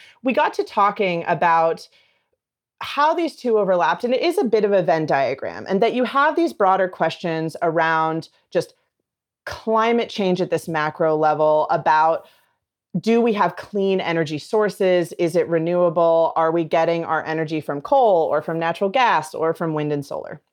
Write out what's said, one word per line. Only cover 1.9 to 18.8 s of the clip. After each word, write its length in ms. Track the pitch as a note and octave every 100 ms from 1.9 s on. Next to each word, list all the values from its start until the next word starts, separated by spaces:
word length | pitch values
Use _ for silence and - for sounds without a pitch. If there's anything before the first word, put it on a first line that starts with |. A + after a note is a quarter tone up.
| _ _ _ _ _ _ _ _ -
how 320 | - - D4+
these 240 | E4 E4 -
two 220 | B3 A3
overlapped. 440 | F#3+ F#3 D#3+ -
And 100 | A#3+
it 80 | B3+
is 160 | E4+ F4
a 60 |
bit 220 | C4+ G#3+ G#3
of 80 |
a 100 | G3+
Venn 220 | E3 E3 D#3
diagram, 600 | D3 C3 B2+ G#2 E2+ A2
and 120 | F#3+
that 120 | A3+
you 100 | A#3+
have 320 | A#3+ C4 D4 D#4+
these 160 | E4
broader 380 | - F#3+ F#3+ F#3
questions 680 | - E3 - F3+ D#3+ D#3+ -
around 640 | E3+ D#3+ D#3+ D#3+ D#3+ D#3+ D#3+ _ _
just 220 | F3+ E3 _ _ _ _ _ _ _ -
climate 640 | - - A3 A3+ A#3 A3+
change 320 | - F#3+ F3+
at 80 | F3+
this 180 | E3 -
macro 480 | D#3+ D3+ - D#3+ D#3
level 500 | D#3 D3+ D#3 D3+ D3+
about, 580 | E3+ D#3 D#3 D#3+ E3 - _ _ _ _ _ _ F3+
do 240 | G#3 A#3
we 120 | A#3
have 240 | G3+ F3 -
clean 440 | - G#3 G3 F#3+
energy 380 | D#3+ E3 D#3 D3+
sources? 720 | - A3 G#3 - F#3+ F3+ E3+
Is 220 | - E3+ E3+
it 120 | D#3+
renewable? 840 | E3 D#3+ F3 F3+ E3 E3 E3 E3 -
Are 160 | E3
we 120 | E3+
getting 420 | D#3+ E3+ E3 E3+ D#3
our 180 | D3 -
energy 360 | D#3+ D#3+ D#3+
from 180 | - C#3+
coal 440 | - C4+ A#3+ F3+
or 180 | D#3 D3
from 160 | - E3
natural 320 | E3 E3